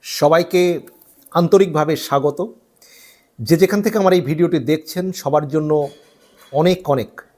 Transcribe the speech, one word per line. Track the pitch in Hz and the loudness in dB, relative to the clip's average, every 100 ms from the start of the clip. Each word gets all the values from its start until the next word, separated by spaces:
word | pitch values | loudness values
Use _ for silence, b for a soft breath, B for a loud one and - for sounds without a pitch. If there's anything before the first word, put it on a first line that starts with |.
| - | -12
সবাইকে | - 147 160 175 185 180 165 - _ _ _ _ | 0 2 2 2 0 2 -2 -8 _ _ _ _
আন্তরিকভাবে | 165 170 190 190 156 151 151 | 0 4 4 4 0 -2 -2
স্বাগত। | - 143 143 143 214 - _ _ b b b b b _ | -2 0 0 -4 -10 -10 _ _ b b b b b _
যে | 113 165 | 0 2
যেখান | 185 208 | 2 2
থেকে | 208 220 | -2 0
আমার | 190 | 2
এই | 180 | 2
ভিডিওটি | 139 156 170 170 | 0 -2 0 0
দেখছেন, | 120 151 - 180 185 | 0 -4 -4 -8 -8
সবার | 180 143 147 147 | -8 -2 -2 0
জন্য | 156 151 151 139 - _ _ _ _ - | -4 0 -2 -2 -10 _ _ _ _ -8
অনেক | 139 170 180 - | 0 0 0 0
অনেক | 135 107 - - | -2 -2 -12 -20